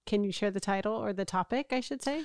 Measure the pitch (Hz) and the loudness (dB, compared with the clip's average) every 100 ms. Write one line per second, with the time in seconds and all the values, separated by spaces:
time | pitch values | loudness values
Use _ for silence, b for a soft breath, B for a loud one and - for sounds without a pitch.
0 | - 208 202 - 208 190 - 196 208 220 | 0 2 2 2 0 0 0 0 0 0
1 | 214 190 190 180 180 254 285 254 - 269 | -2 -2 0 0 0 0 0 -2 -2 -4
2 | 269 302 | -2 -2